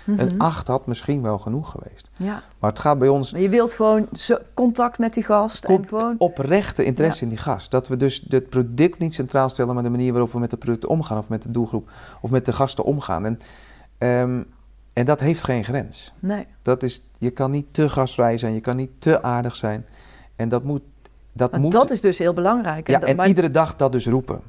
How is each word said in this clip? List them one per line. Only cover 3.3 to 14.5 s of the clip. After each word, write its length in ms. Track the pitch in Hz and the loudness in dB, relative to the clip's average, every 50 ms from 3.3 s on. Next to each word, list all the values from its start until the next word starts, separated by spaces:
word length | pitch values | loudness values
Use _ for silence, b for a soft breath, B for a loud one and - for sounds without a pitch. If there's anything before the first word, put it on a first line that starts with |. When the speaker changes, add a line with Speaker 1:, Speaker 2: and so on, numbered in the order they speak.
Speaker 1:
Maar 80 | - 170 | -2 0
je 80 | 190 196 | 0 2
wilt 240 | 220 240 233 233 | 4 2 2 2
gewoon 340 | 233 - 220 214 220 214 214 - | 0 2 4 4 4 4 2 -2
zo, 240 | - - - - 233 - - - - | -6 -8 0 0 0 0 0 -8 -2
contact 440 | - 254 240 233 247 240 240 - - | 2 2 2 2 2 -2 -2 0 -2
met 160 | 226 226 - | -2 0 0
die 80 | 226 | -2
gast 420 | 208 - 208 208 214 220 - - - | 0 2 2 2 2 0 -4 -6 2
en 100 | - 185 | 4 4
Speaker 2:
Con-, 120 | 190 190 - | 4 2 -2
Speaker 1:
gewoon 260 | 214 220 226 240 233 226 | -4 -2 -2 -2 0 2
Speaker 2:
oprechte 680 | 175 175 175 135 135 135 185 208 196 - - - - | 0 0 2 -2 0 2 2 2 2 0 -2 0 0
interesse 340 | 131 123 135 151 165 - - | 0 2 2 2 0 0 -2
Speaker 1:
Ja. 40 | 127 | -4
Speaker 2:
in 40 | 113 113 | -4 -4
die 20 | 104 - | -4 -4
gast. 260 | 147 113 - - - | -4 -4 -4 -4 -2
Dat 180 | 131 127 127 - | -2 -2 -2 -2
we 80 | 131 | -2
dus 280 | 123 139 131 120 - - - | 0 0 0 0 -4 -4 0
het 200 | 131 127 127 - | 0 0 0 2
product 500 | - 127 120 117 120 135 160 175 - - | 0 0 0 0 2 2 2 2 2 -2
niet 160 | 165 165 160 | -4 -4 -2
centraal 340 | - 131 - - 135 131 131 | -4 -6 0 0 0 0 0
stellen, 260 | - - 123 123 123 | 0 -2 -2 0 0
maar 80 | 123 | -2
de 80 | 120 120 | 0 0
manier 220 | 120 123 123 127 | 0 0 0 2
waarop 200 | 117 120 120 117 | 2 2 0 0
we 60 | 120 120 | 0 -4
met 120 | 120 117 | -2 -2
het 100 | 120 - | -4 -6
product 260 | - 120 117 110 - | -2 -2 -2 -2 0
omgaan 320 | - 165 160 151 - 110 107 | -2 -2 -2 -2 -2 -4 -4
of 100 | 107 - | -4 -4
met 140 | 113 107 | -6 -6
de 80 | - 117 | -6 -4
doelgroep 400 | 113 120 117 110 120 104 - B B B B B B B | -2 -2 -2 -2 -4 -6 -6 B B B B B B B
of 100 | - 113 | -4 0
met 140 | 131 123 - | 0 2 2
de 80 | 131 | 0
gasten 320 | - - 135 131 - - - | 0 0 0 0 0 -2 -2
omgaan. 400 | - 143 143 - - 85 82 101 | 0 -2 -2 -2 -4 -4 -2 -2
En, 120 | 110 117 - B B B B B B B B B B _ - | -4 -4 -6 B B B B B B B B B B _ -4
ehm, 440 | 120 123 123 123 127 127 123 120 - - | -2 0 2 2 0 0 -2 -4 -6 -8